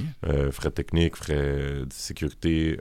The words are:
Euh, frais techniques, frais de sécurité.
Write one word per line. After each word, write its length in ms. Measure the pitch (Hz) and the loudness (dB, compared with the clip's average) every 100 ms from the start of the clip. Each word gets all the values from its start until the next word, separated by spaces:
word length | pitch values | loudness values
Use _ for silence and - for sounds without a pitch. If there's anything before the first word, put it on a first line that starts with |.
| 156 - 80 | -2 -4 0
Euh, 240 | 71 71 | 2 2
frais 200 | - 78 | 0 -2
techniques, 440 | - - 82 82 - | -2 0 4 4 2
frais 200 | - 73 | -2 0
de 520 | 71 71 69 71 67 | 2 0 -2 -4 -6
sécurité. 840 | - - - 76 - 85 80 80 - | -8 -10 -4 -4 0 2 4 2 0